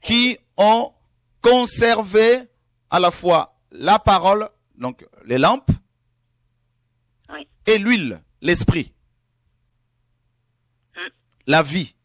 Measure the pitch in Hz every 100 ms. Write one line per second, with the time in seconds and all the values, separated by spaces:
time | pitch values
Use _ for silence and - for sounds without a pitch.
0 | - 233 247 240 _ - 208 226 240 _
1 | _ _ _ _ 233 254 247 - 233 226
2 | 208 208 220 247 247 _ _ _ _ 165
3 | 180 175 175 165 - _ _ 78 147 214
4 | 214 190 175 208 214 _ _ _ 123 123
5 | - _ - 123 151 254 - - _ _
6 | _ _ _ _ _ _ _ _ _ _
7 | _ _ _ 156 - _ - 214 202 240
8 | 143 87 _ _ 143 170 - 175 135 _
9 | _ _ _ _ _ _ _ _ _ _
10 | _ _ _ _ _ _ _ _ _ -
11 | 180 _ _ _ - 151 151 165 143 _